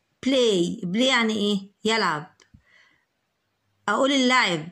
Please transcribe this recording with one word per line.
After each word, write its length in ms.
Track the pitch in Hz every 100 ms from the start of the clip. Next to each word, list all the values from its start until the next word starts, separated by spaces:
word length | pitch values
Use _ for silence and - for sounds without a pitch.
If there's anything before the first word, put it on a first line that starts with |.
| _ _ 254
بلاي، 560 | 269 240 190 175 202
بلاي 240 | 175 202 254
يعني 280 | 254 220 214
ايه؟ 360 | 208 202 196 _ 214
يلعب. 520 | 226 185 151 160 _ _ - _ _ _ _ _ _ _ _ _ _ _ _ -
اقول 220 | 220 269
اللعب 580 | 285 247 254 214 170 165